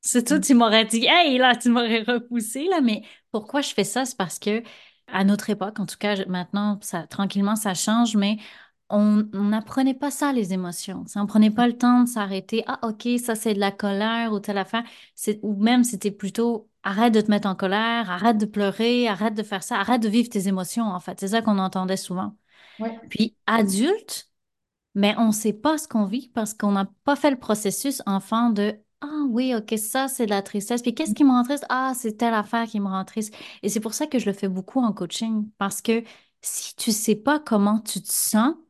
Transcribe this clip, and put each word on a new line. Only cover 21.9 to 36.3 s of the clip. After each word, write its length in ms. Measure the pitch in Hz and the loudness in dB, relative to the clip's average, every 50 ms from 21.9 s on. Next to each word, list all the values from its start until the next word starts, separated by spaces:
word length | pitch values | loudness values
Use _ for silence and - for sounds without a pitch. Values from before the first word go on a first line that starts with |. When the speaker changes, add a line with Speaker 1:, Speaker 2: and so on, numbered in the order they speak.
| 190 | -2
Speaker 1:
souvent. 380 | 190 190 - 185 180 202 208 - _ _ _ _ _ - - - - | -4 -4 -6 -6 -6 -6 -6 -8 _ _ _ _ _ -20 -20 -14 -8
Speaker 2:
Ouais. 200 | 220 226 226 - - - | -8 -8 -8 -10 -14 -14
Speaker 1:
Puis 260 | - - 220 220 _ _ _ | -2 -2 -2 -2 _ _ _
adulte, 840 | - 214 226 214 196 190 196 240 320 403 440 - - - - - _ _ _ _ _ _ _ _ _ _ _ _ _ _ | 0 2 2 2 2 2 0 2 2 0 0 -2 -10 -14 -14 -14 _ _ _ _ _ _ _ _ _ _ _ _ _ _
mais 180 | 202 202 202 208 - | 2 2 2 2 4
on 120 | 233 220 | 2 2
sait 220 | 214 214 - 220 208 | 2 2 0 -2 -2
pas 240 | 214 - 294 311 | 0 0 0 0
ce 100 | 302 - | 0 -4
qu'on 180 | - - 226 208 | -4 -2 -2 0
vit 260 | 190 202 262 - _ _ | 0 -2 -6 -8 _ _
parce 200 | 240 220 214 - | -6 -4 -4 -6
qu'on 160 | _ - 208 | _ 0 0
n'a 180 | 202 196 196 196 _ _ _ | 2 0 -2 -4 _ _ _
pas 120 | - 285 | -2 0
fait 140 | 277 - 294 | 2 2 0
le 60 | 277 | 0
processus 640 | 254 - - 214 208 - 202 190 - - 277 262 - - | 0 0 -2 -2 0 0 -4 -4 -2 -4 -4 -4 -4 -4
enfant 420 | 202 196 196 190 - 226 226 233 240 | -2 -2 -2 -2 -2 0 2 2 2
de, « 300 | 220 196 202 214 208 214 _ _ _ _ | 2 2 0 -2 -2 -6 _ _ _ _
Ah 240 | 294 285 302 302 294 269 | -12 -8 -4 -2 -2 0
oui, 240 | 220 233 262 262 247 | 0 0 0 0 0
ok, 220 | 240 214 214 226 | -2 -2 -4 -4
ça 300 | 214 214 - - 262 269 | -4 -4 -4 -2 -2 -2
c'est 180 | 269 262 - 240 | -2 -2 -2 -2
de 60 | 208 | 0
la 100 | 208 196 | 0 -2
tristesse. 400 | 196 - - 208 202 - 247 240 | -2 -4 -6 -6 -4 -2 -4 -2
Puis 120 | 247 247 240 | -2 -2 -2
qu'est-ce 180 | - 320 320 214 | -2 -2 -4 2
qui 100 | - 294 | 4 6
me 60 | 269 | 6
rend 140 | 254 247 240 | 6 4 4
triste ? 220 | 240 285 277 - - | 2 -2 -4 -4 -4
Ah, 240 | - 254 262 262 262 | -4 -2 -2 -2 -4
c'est 220 | 254 - 226 214 | -4 -4 -6 -4
telle 160 | 214 247 233 226 | 0 0 0 2
affaire 340 | 214 208 214 - 233 233 | 0 -2 -2 -2 -4 -4
qui 120 | 220 220 208 | -2 -4 -4
me 80 | 202 | -4
rend 180 | 196 190 190 190 | -2 -2 -4 -6
triste. » 280 | - - 226 214 214 - - - - - - - | -4 -6 -6 -6 -6 -8 -16 -20 -20 -18 -6 -4
Et 60 | 202 | -2
c'est 100 | 202 220 | -2 -2
pour 140 | 214 - - | -4 -4 -4
ça 140 | - 302 | -4 -4
que 100 | 302 - 247 | -2 -2 0
je 60 | 190 | 0
le 80 | 202 196 | 0 -4
fais 140 | - - 196 | -2 -4 -4
beaucoup 320 | 185 185 185 - - 269 | -4 -4 -8 -4 -2 0
en 100 | 247 220 | 0 0
coaching, 560 | 196 - 180 170 - - 226 226 220 214 208 214 _ _ | 0 -2 -6 -8 -6 -4 -4 -2 -2 -2 -2 -4 _ _
parce 220 | 196 196 196 - | -4 -4 -4 -4
que 220 | - - 226 226 226 - - - _ _ | -2 -2 -2 -2 -2 -6 -20 -20 _ _